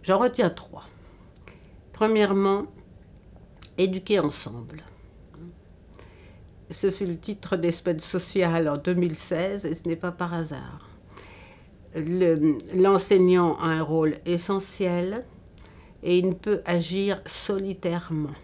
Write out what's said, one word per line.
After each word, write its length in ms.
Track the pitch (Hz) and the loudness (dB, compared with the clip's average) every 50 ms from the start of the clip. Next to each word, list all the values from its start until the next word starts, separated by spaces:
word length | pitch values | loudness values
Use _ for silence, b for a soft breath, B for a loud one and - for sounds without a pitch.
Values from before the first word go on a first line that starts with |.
J'en 160 | - - 190 202 | 2 2 2 4
retiens 300 | 247 247 240 - 220 170 | 4 2 2 2 0 0
trois. 360 | - - - - - - - B B B B B B B B B B B B B B B B B B B B - | 0 -4 -16 -18 -18 -20 -20 B B B B B B B B B B B B B B B B B B B B -20
Premièrement, 720 | - - 220 220 220 214 208 196 196 196 196 196 196 202 202 - - - - - - - - - - - - - - - - - - - - - - | -4 0 2 2 4 4 4 4 4 2 4 2 2 0 -2 -6 -12 -20 -20 -20 -20 -20 -20 -20 -20 -20 -20 -20 -20 -20 -20 -20 -20 -20 -20 -14 -2
éduquer 440 | - 185 190 185 185 180 - 208 196 | 0 0 0 0 -4 -2 0 2 2
ensemble. 640 | 151 147 143 - - - 107 120 113 - - 160 - - - - - - - - - - - 151 170 175 170 - - - - - - - B B B B B B B B B B B B - - - - | 2 0 -4 -6 -12 -12 -12 -12 -14 -14 -16 -18 -18 -20 -20 -20 -20 -20 -20 -20 -20 -20 -20 -20 -18 -18 -20 -20 -20 -20 -20 -20 -20 -20 B B B B B B B B B B B B -20 -20 -18 -18
Ce 200 | 160 - - 196 | -10 -2 -2 -2
fut 140 | 185 - 202 | 0 0 -4
le 140 | 180 170 165 | -4 -4 -6
titre 380 | - - 202 - - - 202 | -8 -10 -10 -10 -6 -6 -4
des 140 | 180 165 175 | 0 0 -2
semaines 300 | 170 - - 180 170 156 | -2 0 -2 -2 -2 -2
sociales 720 | - - - 180 175 - - 196 180 170 165 165 165 147 | -4 -6 -6 -6 -6 -2 0 0 2 2 2 2 0 0
en 80 | 147 185 | -2 -2
deux 160 | - 180 180 | -2 0 0
mille 220 | 175 175 175 156 | 2 0 0 -2
seize 500 | - - - 180 160 175 190 202 202 190 | -6 -8 -6 -4 -4 -2 -4 -4 -6 -6
et 80 | 156 160 | -6 -6
ce 120 | 160 - | -4 -4
n'est 100 | 170 165 | -6 -4
pas 160 | 160 185 180 | -4 -4 -8
par 200 | 175 - 180 170 | -6 -4 -6 -4
hasard. 560 | 175 170 160 151 147 131 131 123 135 151 - - - - - B B B B B B B B B B B B B B - - - - | -4 -4 -6 -6 -8 -12 -12 -14 -16 -16 -18 -20 -20 -20 -20 B B B B B B B B B B B B B B -20 -20 -12 -8
Le, 600 | 170 156 160 175 185 180 170 165 156 151 160 147 117 - - - | -8 -4 -4 0 2 4 4 4 6 4 2 2 2 -4 -4 2
l'enseignant 840 | 185 185 196 196 180 190 - 208 185 180 180 180 180 175 170 151 - | 4 6 6 6 4 4 6 6 6 8 8 6 6 6 4 2 0
a 80 | - | 0
un 160 | 160 160 160 | 0 0 0
rôle 340 | 160 151 156 160 156 156 147 - - | 0 0 0 2 2 2 0 -2 -4
essentiel 1000 | 170 175 170 175 - 196 196 190 - - - 196 180 175 175 175 185 208 233 247 - - - - - B B B B B B B B B B | -2 -2 -2 -2 -2 -4 -4 -4 -8 -6 -4 -2 -2 0 -2 -2 -4 -6 -8 -10 -12 -18 -20 -20 -20 B B B B B B B B B B
et 140 | - - 180 | 0 2 2
il 140 | 180 180 190 | 4 4 2
ne 40 | 175 | -2
peut 280 | 185 - 208 208 175 - | -2 -2 -2 -2 0 0
agir 560 | - 175 175 165 156 175 190 196 202 190 196 - | 0 0 0 0 -2 -2 -2 0 0 -2 -4 -6
solitairement. 1080 | - - - - - 202 196 196 196 185 - - 180 170 175 175 - 165 156 151 147 147 - | -12 -14 -10 -6 -4 -4 -4 -2 -6 -8 -4 -4 -4 -4 -4 -4 -4 -4 -4 -4 -4 -6 -12